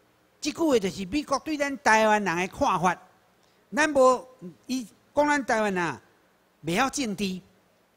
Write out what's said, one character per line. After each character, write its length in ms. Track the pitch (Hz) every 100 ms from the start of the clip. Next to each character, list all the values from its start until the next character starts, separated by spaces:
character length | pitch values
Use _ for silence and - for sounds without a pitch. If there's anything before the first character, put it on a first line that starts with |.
| _ _ _ _
这 120 | 302
句 60 | -
话 200 | 320 247
就 120 | 190
是 160 | 170 185
美 160 | 294
国 160 | - 269
对 180 | - 302
咱 200 | 285 269
台 280 | 233 220 220
湾 160 | 214
人 140 | 196 170
的 120 | 185
看 320 | - 196 185
法。 140 | 180 170 - _ _ _ _ _ _
咱 160 | 233 311
无， 380 | 277 254 247 - - 175 156 -
伊 200 | 254 208 - _
讲 120 | - 294
咱 180 | 294
台 180 | 233 226
湾 160 | 208 185
啊， 220 | 170 117 - _ _ _ _ _
不 80 | 147
要 180 | 180 262
政 260 | 294 240 196
治， 240 | 202 185 - _ _ _ _